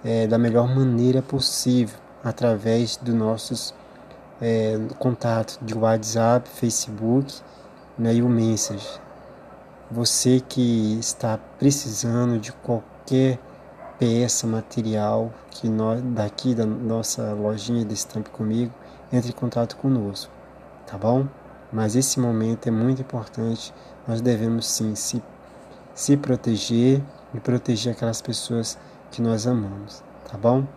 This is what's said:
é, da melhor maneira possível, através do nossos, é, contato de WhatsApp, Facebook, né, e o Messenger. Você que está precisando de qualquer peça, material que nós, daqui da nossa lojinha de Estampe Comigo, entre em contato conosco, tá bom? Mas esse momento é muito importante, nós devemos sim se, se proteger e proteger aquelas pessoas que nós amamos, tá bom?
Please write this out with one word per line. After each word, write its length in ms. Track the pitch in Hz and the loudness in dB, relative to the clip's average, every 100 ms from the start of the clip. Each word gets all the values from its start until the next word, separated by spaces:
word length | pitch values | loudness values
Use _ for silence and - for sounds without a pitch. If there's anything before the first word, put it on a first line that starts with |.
é, 240 | 113 113 110 | 0 0 2
da 100 | 113 | 4
melhor 300 | 120 117 123 | 4 4 4
maneira 540 | 131 131 117 123 131 | 2 2 4 4 2
possível, 760 | 131 139 - - 127 123 113 - - - | 0 -2 -2 -2 2 2 2 -4 -20 -8
através 720 | 123 - 120 107 113 113 117 - | -6 0 0 2 2 2 2 -2
do 160 | 120 | 0
nossos, 600 | 113 110 113 - 120 - - - - - - - - | 2 2 -2 -4 -6 -8 -12 -20 -20 -20 -20 -20 -4
é, 360 | 117 113 110 110 110 - | 0 2 2 0 -4 -2
contato 600 | 127 117 120 113 110 - | -2 0 0 0 -2 -8
de 160 | 113 113 | -8 0
WhatsApp, 720 | 110 113 110 113 113 120 - | 2 2 0 2 4 4 0
Facebook, 920 | - 117 113 - 104 110 127 139 - - - - - - - | -4 -2 -2 -6 -4 2 2 0 -8 -18 -20 -20 -20 -20 -2
né, 180 | 117 117 | 2 4
e 60 | |
o 80 | 123 | 4
Messenger. 720 | 117 113 107 - 104 - - - - - - - - - - - | 4 4 0 -2 -6 -10 -16 -18 -20 -20 -20 -20 -20 -20 -20 -8
Você 480 | 113 120 - 123 127 | -2 0 2 4 4
que 580 | 127 127 123 117 107 110 | 2 0 2 4 2 0
está 380 | 113 - 117 110 - - | -4 -4 -4 -4 -6 2
precisando 800 | 139 139 113 107 117 117 123 117 | 2 2 -4 -4 0 2 2 0
de 120 | 110 | -4
qualquer 880 | - - 117 - - - 131 131 123 - - - - - - | -12 -4 -4 -4 -20 0 2 4 2 -8 -20 -20 -18 -18 0
peça, 480 | 117 117 120 - 117 | 2 4 2 0 -2
material 840 | 110 107 - 110 107 104 113 117 113 - | -2 -4 -4 -2 0 0 0 -2 -8 -18
que 180 | - 117 | -6 -2
nós, 320 | 110 110 113 | 0 0 0
daqui 540 | 127 113 104 - 131 117 | -2 -2 -4 -2 -2 0
da 100 | 110 | 0
nossa 680 | 110 120 113 113 - 113 | -2 -2 -2 -2 -4 -4
lojinha 520 | 104 104 107 107 120 107 | -2 -2 -2 -2 -2 0
de 80 | |
Estampe 360 | 104 - 110 107 | -4 -6 -8 -10
Comigo, 440 | - 107 113 120 - - - - | -6 -2 0 -2 -6 -20 -20 -2
entre 200 | 127 117 | 0 0
em 40 | - | -4
contato 400 | 123 117 117 - | -4 -2 -2 -2
conosco, 540 | 139 131 101 98 - - - - - - - | 0 0 0 -8 -14 -18 -20 -20 -20 -20 -14
tá 100 | 95 | -4
bom? 300 | 110 123 139 - - - - | 2 2 0 -6 -20 -20 -8
Mas 240 | 110 107 120 | -2 0 0
esse 240 | 131 - | 0 0
momento 480 | 123 113 110 113 117 | 0 0 0 0 0
é 40 | |
muito 300 | 113 120 131 | 2 2 0
importante, 720 | 135 120 110 - 113 113 - - - - - | -4 -8 -8 -4 -4 -4 -8 -16 -20 -14 -6
nós 140 | 113 | 0
devemos 440 | 123 113 113 113 113 | 2 2 2 0 -2
sim 300 | - 110 107 | -2 -2 -2
se, 280 | - 120 - - - - - - - | -4 -6 -8 -20 -20 -20 -20 -20 -20
se 240 | - - 143 | -8 2 2
proteger 840 | 143 123 - 107 - 117 127 139 139 - - | 2 -2 0 -2 0 4 4 4 0 -14 -12
e 60 | 117 | -8
proteger 540 | 117 120 - 113 120 | -2 -2 0 0 0
aquelas 280 | 113 117 117 | -2 -4 -4
pessoas 560 | - 110 - 117 110 - - - - | -6 -6 -4 -4 -4 -8 -18 -20 -16
que 100 | - | -4
nós 240 | 117 113 117 | 0 0 2
amamos, 580 | 123 101 101 104 - - - - | 0 -2 -8 -14 -18 -20 -20 -14
tá 80 | 104 | 0
bom? 280 | 113 131 139 | 4 4 2